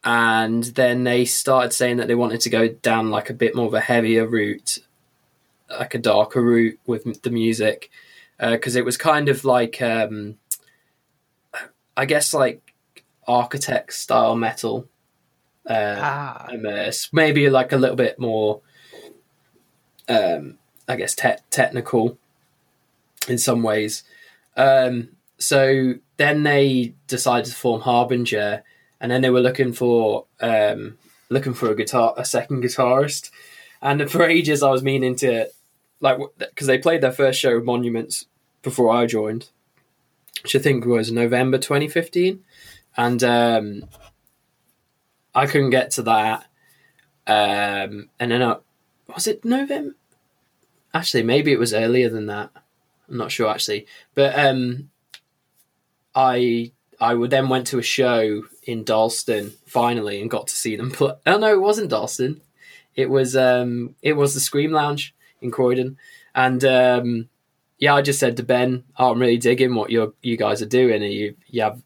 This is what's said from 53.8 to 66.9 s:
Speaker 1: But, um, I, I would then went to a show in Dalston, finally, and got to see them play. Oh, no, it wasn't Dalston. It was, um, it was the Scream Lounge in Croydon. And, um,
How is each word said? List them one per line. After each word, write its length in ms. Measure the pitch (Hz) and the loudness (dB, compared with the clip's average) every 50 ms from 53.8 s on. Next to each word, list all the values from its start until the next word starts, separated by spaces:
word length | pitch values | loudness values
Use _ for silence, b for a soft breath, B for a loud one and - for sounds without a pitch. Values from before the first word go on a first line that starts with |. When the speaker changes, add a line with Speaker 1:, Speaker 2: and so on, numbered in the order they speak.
| B B B B B B _ | B B B B B B _
Speaker 1:
But, 240 | 143 139 135 127 143 | 2 2 2 2 2
um, 520 | 147 139 131 131 127 123 123 131 143 - _ _ _ _ - - _ _ _ _ _ _ _ _ _ _ _ _ _ _ _ _ _ _ _ | 2 2 2 2 -2 -4 -4 -8 -12 -16 _ _ _ _ -20 -20 _ _ _ _ _ _ _ _ _ _ _ _ _ _ _ _ _ _ _
I, 580 | 131 131 131 127 123 123 120 117 117 117 117 _ _ _ _ _ _ | 0 2 2 2 2 0 0 0 -2 -4 -8 _ _ _ _ _ _
I 140 | 117 117 120 | -2 0 0
would 160 | 117 120 123 | 0 0 0
then 180 | 139 135 135 131 | 0 0 2 2
went 180 | 131 131 123 127 | 0 -2 -2 -4
to 100 | - 123 | -4 -4
a 40 | |
show 640 | 110 - - - 131 123 120 117 113 107 104 104 107 - - _ _ | -4 -2 0 0 2 2 2 2 0 0 -2 -6 -8 -14 -20 _ _
in 200 | - 120 113 110 | -10 -8 -8 -4
Dalston, 680 | - 110 110 110 117 117 - - - 117 104 101 101 - _ _ | 0 2 2 2 2 0 -4 -4 -2 -2 -2 -4 -8 -14 _ _
finally, 540 | - - 123 117 120 120 117 104 104 101 101 | -4 -2 0 0 0 0 -2 -4 -6 -6 -6
and 100 | 104 117 | -6 -6
got 180 | 117 107 104 - | -6 -6 -6 -6
to 80 | - | -8
see 200 | - - 117 107 | -6 -6 -6 -6
them 140 | 104 113 131 | -6 -8 -8
play. 240 | 135 - 139 139 135 - _ | -2 0 0 -2 -2 -2 _
Oh, 120 | 160 185 208 | 2 2 4
no, 120 | 220 214 | 4 4
it 100 | 214 190 | 2 4
wasn't 300 | 190 208 208 220 214 151 | 4 2 0 0 -2 -2
Dalston. 500 | 120 107 104 - - - 127 135 156 - _ _ B B B B B B B B _ | -2 -4 -4 -6 -6 -4 -4 -4 -6 -10 _ _ B B B B B B B B _
It 140 | - 131 131 | -4 -2 0
was, 260 | 131 135 135 123 127 | 2 0 0 2 2
um, 600 | 131 131 127 123 123 123 123 120 120 120 120 - _ | 2 4 4 4 2 0 -2 -4 -6 -8 -10 -12 _
it 120 | - 151 151 | -2 -2 0
was 200 | 147 143 139 139 | 2 0 0 0
the 60 | 139 | -2
Scream 320 | 131 - - 143 147 156 | -4 -2 0 0 0 0
Lounge 420 | 160 151 147 147 143 147 - - _ b b b b _ | 0 0 -2 -2 -4 -6 -8 -12 _ b b b b _
in 100 | - 123 | -10 -8
Croydon. 460 | 117 - 127 123 127 127 127 131 139 B B B B B B B B | -2 0 2 2 2 0 -2 -4 -8 B B B B B B B B
And, 300 | 127 127 131 131 127 135 | 2 2 2 2 2 2
um, 640 | 135 131 127 127 127 | 4 6 6 6 4